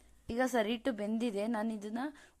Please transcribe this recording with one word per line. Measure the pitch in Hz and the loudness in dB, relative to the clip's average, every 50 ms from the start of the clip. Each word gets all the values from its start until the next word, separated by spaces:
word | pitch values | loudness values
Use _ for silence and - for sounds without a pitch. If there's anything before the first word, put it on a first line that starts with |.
| - - - - - - | -20 -20 -20 -20 -10 -6
ಈಗ | 240 233 262 | 0 2 2
ಸರಿ | 254 247 240 214 202 | 2 4 2 2 2
ಹಿಟ್ಟು | 240 226 - 277 240 | 2 0 0 -2 -2
ಬೆಂದಿದೆ, | 202 208 208 220 226 233 247 196 196 202 | 0 -2 -2 0 0 0 0 0 0 0
ನಾನು | 220 240 214 214 226 220 | 0 0 0 0 -2 -2
ಇದನ್ನ | 208 196 214 214 233 254 302 294 - - - _ _ | -4 -6 -6 -4 -4 -4 -4 -6 -10 -18 -20 _ _